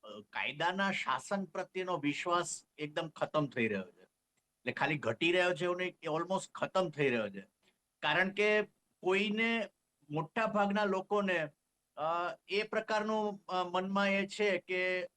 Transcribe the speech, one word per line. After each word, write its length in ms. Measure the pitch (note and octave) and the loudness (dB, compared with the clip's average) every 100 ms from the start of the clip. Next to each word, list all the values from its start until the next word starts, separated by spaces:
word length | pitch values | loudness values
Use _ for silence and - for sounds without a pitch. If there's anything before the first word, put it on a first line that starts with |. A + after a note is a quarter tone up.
| G#2+ | -12
અ, 120 | G#2 G#2+ | -14 -8
કાયદાના 600 | A2+ G2+ C#3+ E3 F#3 G3 | -4 -4 0 0 2 0
શાસન 520 | F#3+ - C3 - G3+ | 0 -2 -2 -2 -4
પ્રત્યેનો 520 | F#3 F#3+ F#3 F#3 F3+ F3 | -4 -6 -6 -6 -2 -2
વિશ્વાસ 680 | C#3+ D3 F#3 F3 E3+ - - - | 0 -2 2 2 0 -6 -12 -10
એકદમ 300 | D3+ D3+ D#3+ | -6 -4 -6
ખતમ 380 | - D3 D3+ C#3+ | -4 -2 0 0
થઈ 220 | B2+ A2+ | 0 0
રહ્યો 240 | G2+ F#2 | 0 -6
છે. 100 | - | -14
એટલે 720 | - _ _ _ _ _ - | -20 _ _ _ _ _ -8
ખાલી 260 | B2 C#3+ D3+ | -2 0 0
ઘટી 340 | A2+ A2 E3 | -2 0 2
રહ્યો 220 | F3 F3+ | 4 2
છે 100 | F3 | 2
એવું 120 | F3 F3+ | -2 -2
નહીં, 200 | F3+ - | -4 -6
એ 40 | E3 | -4
almost 440 | D3+ F3 F#3+ - | -4 -2 -4 -4
ખતમ 360 | - D3 F#3+ F3+ | -6 -2 0 -2
થઈ 180 | D3+ C#3+ | 2 2
રહ્યો 200 | A#2+ G#2+ | 2 -2
છે. 180 | G2 F#2+ _ _ _ _ _ | -6 -16 _ _ _ _ _
કારણ 280 | D#3 D#3+ F#3+ | 0 2 0
કે 320 | F#3+ G#3 G#3+ G#3 _ _ _ | 2 2 4 0 _ _ _
કોઈને, 680 | F3+ F#3+ G#3 G#3 A3+ A#3 F#3+ _ _ _ _ | 2 2 2 0 2 0 -2 _ _ _ _
મોટા 360 | D3 D#3+ - A3 | -6 -4 0 0
ભાગના 380 | G3+ G3+ G3+ | 2 2 2
લોકોને, 640 | G#3 F#3+ F#3 G#3 G3 F3 D#3 _ _ _ _ - | 2 0 2 0 2 0 -2 _ _ _ _ -4
અ, 60 | D3+ E3+ F3 - _ | -2 0 -2 -6 _
એ 140 | F#3+ | -2
પ્રકારનું, 800 | G#3+ A3 G#3+ G#3+ G#3+ A3 G#3 G3+ - | 0 -2 0 -2 0 0 0 -4 -4
અ, 160 | F#3 | -2
મનમાં 440 | F3 F3+ F#3+ G3 G3 | 0 0 0 2 4
એ 180 | G3 G3 | 2 0
છે 320 | - G#3 F3+ | 0 2 2
કે 500 | - F#3 F#3 F#3 F3 | 0 0 0 0 -4